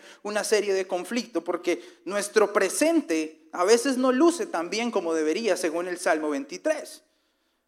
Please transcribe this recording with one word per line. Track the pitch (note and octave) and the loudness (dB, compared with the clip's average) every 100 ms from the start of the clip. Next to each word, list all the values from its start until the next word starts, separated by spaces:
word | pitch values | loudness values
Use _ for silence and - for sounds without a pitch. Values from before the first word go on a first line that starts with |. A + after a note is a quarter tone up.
| - - | -16 -12
una | G#3 G#3 | -6 -4
serie | G3 G#3+ G3+ | 2 2 2
de | F#3+ F#3+ | 0 0
conflicto, | F3+ E3+ A#3+ - E3 | -4 -4 -6 -4 -4
porque | E3+ F3 F3 D#3+ - - | -4 -2 -2 -2 -6 -14
nuestro | - G3+ - G#3+ G3+ | -6 -4 0 2 4
presente | - F3+ - D4+ E4 - D#3+ D#3 - _ | 2 0 0 2 2 2 -2 -2 -10 _
a | F3 | 0
veces | F#3 A#3 C4+ B3 | 4 4 4 2
no | C4 | 2
luce | B3+ E4+ - | 4 4 2
tan | F#3+ F3 E3+ | -4 -4 -4
bien | G#3 A#3+ | -4 -2
como | G#3 E3+ | -2 0
debería, | D#3+ D#3 F3 A#3 E3+ | 0 0 0 0 0
según | E3+ E3 F3+ | 0 -2 -4
el | F3 | -2
Salmo | F#3+ D#3+ D3+ | 0 0 0
veintitrés. | C#3+ C3+ F3+ D#4 D4+ - - _ _ _ _ _ _ | -4 -6 -4 -4 -4 -8 -18 _ _ _ _ _ _